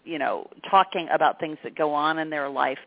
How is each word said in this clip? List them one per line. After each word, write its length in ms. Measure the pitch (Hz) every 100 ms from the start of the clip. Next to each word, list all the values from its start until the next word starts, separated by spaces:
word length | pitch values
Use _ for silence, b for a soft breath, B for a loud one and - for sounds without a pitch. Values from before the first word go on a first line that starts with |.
you 140 | - 160
know, 280 | 131 95 - - -
talking 380 | 196 185 185 160
about 280 | 156 151 -
things 180 | 160 151
that 100 | -
go 180 | - 151
on 260 | 147 151 160
in 120 | 156
their 180 | 151 139
life, 300 | 135 135 135